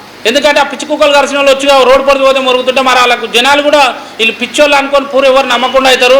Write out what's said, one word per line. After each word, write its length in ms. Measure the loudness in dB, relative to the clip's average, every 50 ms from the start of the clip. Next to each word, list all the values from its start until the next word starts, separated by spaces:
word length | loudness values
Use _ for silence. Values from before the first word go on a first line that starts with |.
| -20 -20 -20 -8 -6 -6
ఎందుకంటే 300 | -4 -2 -2 0 0 0
ఆ 60 | -2 -4
పిచ్చి 160 | -6 -12 -8 -8
కుక్కలు 240 | -2 0 0 2 2
కరిచిన 220 | 0 0 0 -2 0
వాళ్ళు 120 | 0 0 0
వచ్చి 120 | 0 2 2 2 2 4
రోడ్డు 160 | 4 2 2 2
పొడిచి 180 | 0 0 2 2
పోతే 120 | 0 0 0 0
మొరుగుతుంటే 360 | -2 -2 0 -2 -2 -2 0 0
మరి 140 | 0 2 2
వాళ్ళకు 240 | 2 0 0 -2 -4 -4 -4
జనాలు 280 | -2 0 2 0 2 2
కూడా 160 | 2 2 2 2 0 -2 -6 -14 -16 -6 -4
వీళ్ళు 140 | -4 -4 -4 -6
పిచ్చోళ్ళు 360 | -10 -6 0 0 0 2 2
అనుకొని 280 | 0 0 0 -2 -2 -2 0
పూర్వ 160 | -2 0 2 2
ఎవరు 160 | 2 2 0 0
నమ్మకుండా 380 | -2 -2 -2 0 0 0 2 2
అవుతారు. 260 | 0 2 2 2 2